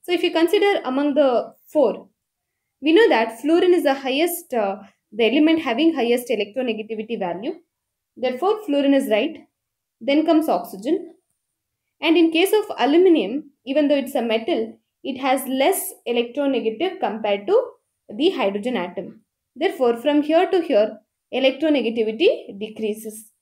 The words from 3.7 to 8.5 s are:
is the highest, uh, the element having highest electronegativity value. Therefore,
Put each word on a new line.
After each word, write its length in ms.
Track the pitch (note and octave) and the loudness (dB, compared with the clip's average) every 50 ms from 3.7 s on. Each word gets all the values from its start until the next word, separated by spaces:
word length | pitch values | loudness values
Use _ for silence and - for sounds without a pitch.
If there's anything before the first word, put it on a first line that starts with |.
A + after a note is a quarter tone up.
| F4 | 4
is 80 | E4+ C#4 | 4 4
the 100 | C#4+ C4+ | 0 0
highest, 600 | C#4 - A#3+ C4+ C#4 E4 F4 F4 - - _ C4 | 0 -2 -4 0 0 0 0 -2 -8 -10 _ -4
uh, 240 | A#3 G#3+ G3 G3 G3+ - - _ _ _ _ | -2 -2 -2 -4 -8 -12 -20 _ _ _ _
the 140 | - G#3 A#3 | -2 0 0
element 360 | G#3+ A#3 D#4 D4+ D#4+ E4 D#4+ | 2 4 4 4 4 4 2
having 320 | - B3+ A3+ A#3 D#4 E4 D#4 | 0 -2 -2 2 2 2 2
highest 360 | C4+ A#3 A#3+ A#3+ B3 B3 - | 2 0 0 0 0 0 -4
electronegativity 920 | A#3 G3+ G3+ G3+ - C4 B3+ B3 G#3+ G3+ A3 G#3+ A3+ G#3+ A3 A3+ A#3 G#3 | -4 -4 -4 -6 -6 -6 -4 -4 -4 -6 -8 -10 -10 -10 -8 -8 -6 -6
value. 340 | F#3+ F3 E3+ F3+ G#3+ D4 F#4+ - _ _ _ _ _ _ _ _ _ _ _ | -6 -6 -6 -6 -8 -10 -10 -10 _ _ _ _ _ _ _ _ _ _ _
Therefore, 480 | - A#3 B3 B3 B3 F4 F#4+ | -6 -6 -6 -4 -2 0 -2